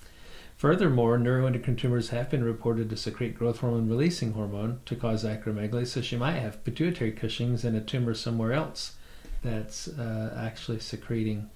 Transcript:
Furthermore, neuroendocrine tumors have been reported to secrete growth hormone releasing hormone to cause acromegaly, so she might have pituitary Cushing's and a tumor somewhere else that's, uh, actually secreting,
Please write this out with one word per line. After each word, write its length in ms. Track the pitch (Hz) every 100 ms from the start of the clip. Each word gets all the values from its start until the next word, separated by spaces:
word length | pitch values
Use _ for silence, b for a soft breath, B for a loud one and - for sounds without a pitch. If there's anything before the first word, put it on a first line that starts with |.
| B B B B B -
Furthermore, 600 | 143 180 175 123 117 120
neuroendocrine 600 | 120 127 131 123 - 120
tumors 320 | 127 120 113
have 200 | 120 131
been 140 | 139
reported 460 | 117 113 117 113 110
to 60 | 107
secrete 420 | 110 - 117 -
growth 220 | 120 113
hormone 300 | 123 117 110
releasing 420 | 117 170 170 117
hormone 480 | 107 101 101 107 123 -
to 100 | 120
cause 300 | 117 110 107
acromegaly, 600 | 110 113 107 104 120 123
so 160 | 123
she 140 | 110 120
might 240 | 135 165
have 240 | 110 -
pituitary 480 | - - 170 175 113
Cushing's 540 | 110 110 - 120 117 120
and 100 | 110
a 60 |
tumor 320 | 110 127 120
somewhere 400 | 110 120 117 113
else 400 | 139 156 - - B B B B B
that's, 460 | 123 110 - - -
uh, 440 | 147 113 110 113 113
actually 380 | 110 110 - 110
secreting, 720 | - 107 - 117 107 107 107